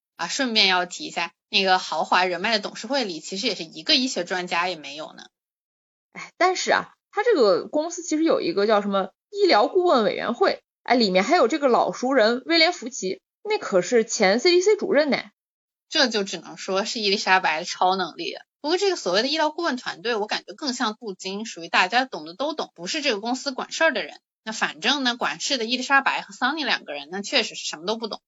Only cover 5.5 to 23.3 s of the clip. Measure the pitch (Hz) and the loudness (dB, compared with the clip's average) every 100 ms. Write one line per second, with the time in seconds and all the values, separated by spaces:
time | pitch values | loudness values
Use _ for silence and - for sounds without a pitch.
5.5 | _ _ _ _ _ _ - - - 359 | _ _ _ _ _ _ -18 -12 0 0
6.5 | 359 208 98 - _ _ 403 480 349 202 | 2 2 0 0 _ _ -2 2 4 6
7.5 | 160 - 294 330 349 - 311 320 - 156 | 4 0 -2 -2 -6 -4 0 2 2 0
8.5 | 190 214 208 202 196 190 _ _ 403 359 | 0 2 2 2 -2 -2 _ _ 0 4
9.5 | 208 262 370 349 262 202 - 85 240 381 | 6 4 2 4 4 2 0 -4 0 0
10.5 | - _ _ - 247 208 185 202 349 247 | 0 _ _ 0 2 4 2 4 4 4
11.5 | 302 277 208 - - 254 269 214 247 294 | 2 2 4 2 -2 0 2 2 2 0
12.5 | 330 330 349 226 - 190 - _ _ 415 | 4 4 2 -8 -8 -6 -8 _ _ -4
13.5 | 415 - 190 185 240 220 - 190 226 359 | -4 0 0 4 2 2 2 2 4 4
14.5 | 349 381 415 - 262 302 202 - _ _ | 4 4 2 2 2 2 -2 -6 _ _
15.5 | _ _ _ _ 311 247 220 196 170 151 | _ _ _ _ 0 2 0 -4 -8 -12
16.5 | 165 - 190 220 233 202 202 196 185 170 | -12 -4 -2 -2 -2 0 0 4 4 4
17.5 | 156 180 - 185 190 165 - 147 - - | -2 -4 0 2 2 -2 -8 -10 -12 -16
18.5 | _ 294 370 392 339 180 190 269 320 302 | _ -2 0 0 0 0 0 0 0 0
19.5 | 320 339 247 - 147 220 220 - 214 - | 0 -2 -4 -6 -6 -4 -2 -2 -6 -8
20.5 | 196 285 240 226 214 226 190 190 202 226 | -8 -6 -2 -4 -4 -10 -10 -8 -8 -10
21.5 | 165 170 226 185 240 262 180 156 180 294 | -12 -2 2 2 2 0 -4 -10 -6 -6
22.5 | 311 - - 180 311 277 202 233 | -6 -10 -10 -8 -4 -2 -2 -4